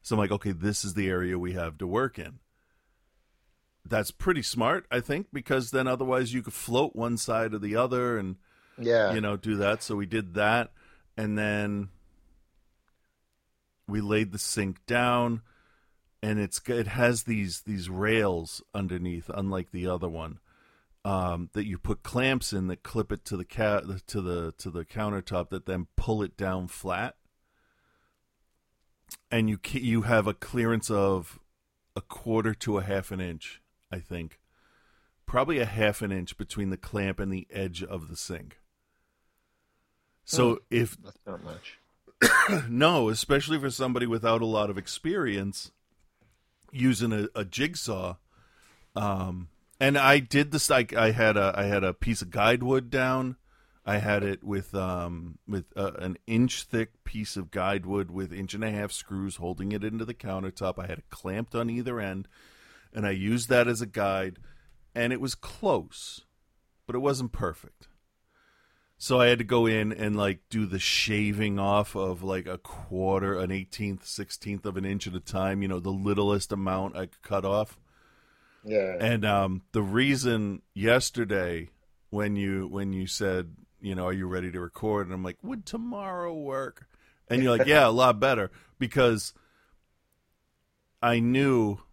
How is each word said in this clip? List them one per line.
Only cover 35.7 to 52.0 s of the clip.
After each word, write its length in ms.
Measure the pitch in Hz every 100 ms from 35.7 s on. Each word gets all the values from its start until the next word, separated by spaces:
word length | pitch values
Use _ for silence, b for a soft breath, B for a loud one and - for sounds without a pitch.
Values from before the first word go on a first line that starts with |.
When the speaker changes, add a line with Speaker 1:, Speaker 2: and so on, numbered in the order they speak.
| 104 107 101
Speaker 1:
an 100 | 107
inch 240 | 95 87 -
between 340 | 98 - 101
the 60 | 92
clamp 420 | - 107 98 92
and 120 | 98
the 140 | 95 -
edge 320 | 104 95 85
of 260 | 90 98 78
the 80 | 82
sink. 420 | - 85 - - _ _ _ _ _ _ _ _ _ _ _ _ _ _ _ _
So 300 | - - 123
Speaker 2:
Hmm. 40 | 113 _
Speaker 1:
if 260 | 117 117 -
Speaker 2:
That's 160 | 113 - -
not 180 | 90
much. 340 | 82 76 - - _ _ _ _
Speaker 1:
<coughs> 460 | - - - 196 123
No, 400 | 120 156 170 113
especially 500 | 110 - 139 139 156
for 120 | 135
somebody 360 | 123 131 123 120
without 360 | 113 113 113
a 40 | 113
lot 240 | 110 104
of 80 | 98
experience 920 | 95 - 160 196 139 101 98 98 - _ _ _ _ _ _ _ _ _ _
using 400 | 135 127 113 117
a, 160 | 110 104
a 100 | -
jigsaw. 720 | 98 82 147 175 - 101 92 87 _ b b b b b b -
Um, 520 | 104 98 92 90 87 _ _ _
and 160 | 135 143
I 200 | 135 143
did 320 | 127 143 147
this, 200 | 147 -
I, 160 | 135 117 -
I 140 | 113
had 260 | 110 110 104
a, 160 | 98 98
I 80 |
had 200 | 101 101
a 100 | 92
piece 260 | 90